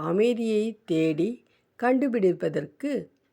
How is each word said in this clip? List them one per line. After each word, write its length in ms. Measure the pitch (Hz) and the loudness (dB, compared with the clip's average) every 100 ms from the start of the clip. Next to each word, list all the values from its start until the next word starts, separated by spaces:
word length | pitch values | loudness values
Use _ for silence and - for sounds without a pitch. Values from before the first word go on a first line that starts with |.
அமைதியை 600 | 160 180 233 233 226 214 220 214 - | -2 2 2 2 0 0 -2 -6 -2
தேடி 440 | 160 160 156 196 247 _ _ _ - | 0 0 0 -2 -4 _ _ _ -4
கண்டுபிடிப்பதற்கு 1120 | 247 262 277 233 190 160 170 151 147 - - 233 160 _ _ | 0 2 2 2 2 2 -2 -4 -6 -8 -6 -6 -8 _ _